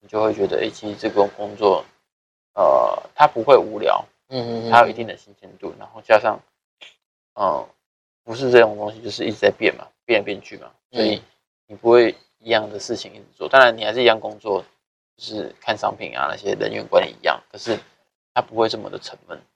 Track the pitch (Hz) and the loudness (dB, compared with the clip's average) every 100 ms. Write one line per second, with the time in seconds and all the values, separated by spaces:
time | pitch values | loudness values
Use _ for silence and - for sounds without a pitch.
0 | _ 107 110 101 95 - 110 - 107 101 | _ -2 -2 0 -2 -2 -4 -8 -12 -8
1 | 107 101 101 - 104 104 104 87 - _ | -4 0 0 -2 -12 0 2 2 -2 _
2 | _ _ _ _ _ 104 87 65 58 50 | _ _ _ _ _ 0 2 4 2 -4
3 | - - 147 - 113 127 92 110 - 90 | -10 0 2 2 4 4 4 -4 -2 -2
4 | - _ _ 131 117 117 113 117 113 - | -4 _ _ -10 -6 -8 2 4 4 0
5 | 113 90 _ 101 92 95 90 - 104 110 | -10 -12 _ _ -20 -16 -16 -16 -20 -20
6 | - 110 113 101 _ _ _ _ - _ | 2 4 4 -4 _ _ _ _ -20 _
7 | _ _ _ - 98 73 52 _ _ _ | _ _ _ -4 -2 -2 -8 _ _ _
8 | _ _ - 117 135 123 110 104 104 110 | _ _ -14 -6 4 6 6 2 -10 -10
9 | 113 - 82 104 101 - 107 - - _ | -12 -6 -6 0 0 0 -4 -4 -16 _
10 | - 110 98 98 - 107 62 _ _ 123 | -2 -2 -2 -10 -12 -20 -20 _ _ -4
11 | 110 104 - _ _ _ _ 104 117 120 | -2 -2 -10 _ _ _ _ -4 4 6
12 | 113 - _ _ 113 113 107 104 - 110 | 4 0 _ _ -4 -4 -4 -12 -10 -10
13 | 101 107 104 _ - 135 127 113 107 117 | -10 -18 -20 _ 2 6 6 4 -4 2
14 | 120 110 110 104 110 95 - _ _ _ | 2 2 -4 -12 -4 -4 -4 _ _ _
15 | _ _ 113 110 - - - 107 104 101 | _ _ -14 -10 -12 -10 -6 -4 -4 -6
16 | 82 60 71 - 101 104 107 - - - | -12 -6 -6 -4 -6 -4 -4 -6 0 0
17 | - 57 85 64 _ 104 117 107 - _ | 0 -4 -4 -4 _ -14 -6 -6 -8 _
18 | _ _ _ - - 113 113 110 101 92 | _ _ _ -6 -6 -2 -2 -2 -10 -14
19 | - - _ 82 _ | -16 -20 _ -20 _